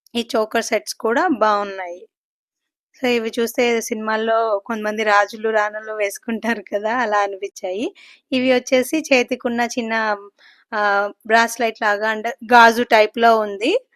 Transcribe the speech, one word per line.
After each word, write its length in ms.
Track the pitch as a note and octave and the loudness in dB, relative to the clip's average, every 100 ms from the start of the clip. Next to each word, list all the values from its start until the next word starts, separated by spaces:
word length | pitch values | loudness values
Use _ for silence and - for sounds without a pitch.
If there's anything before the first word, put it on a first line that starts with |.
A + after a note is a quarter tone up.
| _ A#3+ | _ -8
ఈ 120 | A#3 A#3 | -4 -2
చోకర్ 280 | A3 A#3 | 0 -2
సెట్స్ 320 | A3 G#3+ - - | -2 -4 -4 -6
కూడా 320 | A3+ B3 F4+ | -2 0 0
బాగున్నాయి. 800 | A3+ G#3+ G#3 G3+ F#3+ F3+ F3 - _ _ _ _ _ _ _ _ - | 0 2 0 -2 -8 -12 -14 -18 _ _ _ _ _ _ _ _ -6
So, 60 | B3 | -2
ఇవి 240 | A#3+ A3+ A#3 | -2 -2 -4
చూస్తే 420 | A#3 - A#3+ A#3 | -4 0 0 0
సినిమాల్లో 760 | - A3 A3 A3 A3+ A3+ A3+ G3+ | -4 -6 -4 -2 0 0 0 -2
కొంతమంది 440 | - A3 G#3+ G#3+ | -4 -6 -4 -2
రాజులు, 460 | G#3+ G3+ G3+ A3 A3 | 2 4 2 -2 -2
రాణులు 440 | G#3+ G#3 G#3+ A3 | 0 0 -6 -10
వేసుకుంటారు 680 | G#3+ G3+ - - A3 A3+ A3 - | -4 -4 -4 -8 -6 -4 -6 -4
కదా, 240 | G#3 G#3+ B3+ | -4 -2 -2
అలా 220 | A3 G#3 | 0 0
అనిపించాయి. 760 | G3 F#3+ G3 - F#3 F#3+ E4 - - - - | 0 -4 -12 -8 -8 -4 -6 -8 -20 -20 -4
ఇవి 220 | C4 B3+ | 0 2
వచ్చేసి 460 | B3 B3 B3+ B3 D#4+ | 0 2 0 0 -4
చేతికున్న 600 | D4 B3+ A#3+ B3 A#3+ A#3 | 2 2 2 -4 -4 -4
చిన్న, 320 | A#3+ B3+ A3+ A3+ A3 G3+ G3+ _ - _ - | -4 -4 -4 -2 -2 -4 -8 _ -20 _ -8
ఆ, 380 | G#3+ G#3 G3+ G3+ - A3 | -2 0 2 0 -6 0
బ్రాస్లెట్ 540 | A3+ A#3 - A3+ A3 | 2 2 0 -4 -2
లాగా, 280 | G#3+ G3+ A3 | -2 0 -2
అంటే 200 | A3 A3+ | -4 -6
గాజు 540 | - A3+ A#3+ A3+ A3+ | -8 4 8 8 6
టైప్‌లో 560 | A#3+ A3 G#3+ A#3 A#3 A3 | 4 4 4 4 4 4
ఉంది, 400 | G#3 G3 B3 A#4+ _ | 0 -4 -2 -2 _